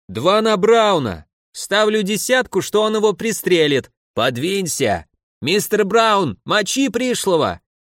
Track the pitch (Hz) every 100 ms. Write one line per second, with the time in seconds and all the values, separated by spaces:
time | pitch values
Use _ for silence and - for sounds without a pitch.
0 | - 95 156 208 220 214 214 233 214 180
1 | 123 82 - _ _ - - 202 214 214
2 | 196 208 - 254 226 190 - 208 214 214
3 | 214 180 226 - 190 180 151 139 - _
4 | _ - 120 120 165 196 175 - 120 90
5 | - _ _ _ 131 202 - 208 202 226
6 | 226 202 165 185 - 202 202 262 277 233
7 | 254 226 - 170 113 85 _ _